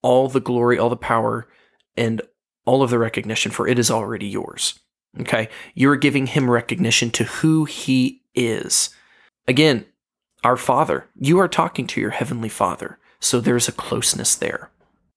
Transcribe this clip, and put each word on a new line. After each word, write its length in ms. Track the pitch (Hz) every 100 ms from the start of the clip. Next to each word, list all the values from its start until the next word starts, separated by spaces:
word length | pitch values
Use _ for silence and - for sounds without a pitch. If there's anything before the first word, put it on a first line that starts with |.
all 260 | 123 127 135
the 140 | 131
glory, 360 | - 123 120 123
all 120 | 120
the 80 | 120
power, 500 | - 113 113 117 - _ _ _ _ -
and 260 | 113 113 - _ _ _ -
all 180 | 131
of 60 | 127
the 100 | 120
recognition, 520 | 113 - 104 110 -
for 160 | - -
it 120 | 123
is 120 | 110
already 360 | 113 104 107 101
yours." 520 | 101 - - - - _ _ _ -
Okay? 260 | 113 117 110 - - -
You're 200 | 135 139
giving 320 | 143 143 131
him 220 | 151 123
recognition 600 | 117 - 123 113 - 117
to 120 | -
who 400 | 113 - 160 156
he 600 | 147 - - 131 131 - _
is. 560 | - 117 107 98 - - - _ _ _ _ -
Again, 380 | 131 156 120 - _ _ _ _ _
"Our 140 | 120 123
Father." 500 | - 127 - 69 - -
You 240 | 135 175
are 80 | 180
talking 400 | - 170 - 123
to 140 | -
your 80 | 104
heavenly 400 | - 127 120 110
Father, 500 | - 92 - - - _ -
so 180 | - 123
there's 300 | 120 120 -
a 20 |
closeness 640 | - - - - - - -
there. 360 | - - - _ _ _ _